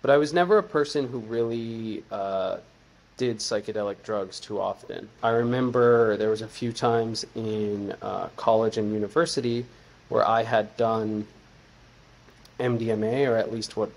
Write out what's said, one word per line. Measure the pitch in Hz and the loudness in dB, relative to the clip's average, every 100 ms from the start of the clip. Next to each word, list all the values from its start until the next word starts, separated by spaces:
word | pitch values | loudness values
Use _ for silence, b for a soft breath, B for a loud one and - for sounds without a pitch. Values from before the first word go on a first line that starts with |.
but | - | 4
I | 143 | 4
was | 147 | 4
never | 165 175 214 | 0 4 2
a | |
person | - 156 147 151 127 | 2 -2 0 -2 -4
who | 120 | -6
really, | 110 117 117 117 117 113 113 107 - | -6 -2 -2 -2 -6 -6 -8 -8 -8
uh, | 101 98 95 92 90 - _ _ _ _ - | -6 -4 -2 -2 -6 -10 _ _ _ _ -4
did | 123 110 | -4 -2
psychedelic | - 104 104 107 101 98 | -4 -4 -4 -4 -4 -6
drugs | - 104 95 - | -4 -4 -4 -10
too | - 104 | -8 -6
often. | 95 98 - - 107 - | -4 -6 -10 -12 -12 -2
I | 113 | 2
remember | 113 120 127 127 120 120 120 113 104 | 2 2 0 2 4 6 8 6 4
there | 107 | 0
was | 107 | 0
a | 110 | -4
few | - 120 | -6 -6
times | 113 123 113 113 110 - 117 | 0 2 2 0 -4 -8 -8
in, | 110 107 104 101 101 - | -4 -2 -2 -4 -6 -8
uh, | 104 98 90 - | -6 -6 -8 -2
college | - 113 113 110 | 2 4 4 0
and | 107 | -2
university | 107 104 156 165 - 120 117 123 B B B - | -2 0 0 0 0 -2 -4 -6 B B B -2
where | - - | 2 4
I | 113 | 2
had | 113 117 107 - | 2 0 0 0
done | 113 110 107 107 104 - - - - - - - - - - - - - | 0 0 -2 -4 -6 -14 -20 -20 -20 -20 -20 -20 -20 -20 -20 -20 -20 -4
M | 123 117 | -2 0
D | 113 | 0
M | 107 107 | 0 0
A, | 127 135 | 2 2
or | 113 | 2
at | 120 | 0
least | 113 107 - | -4 -6 -4
what | 107 | -4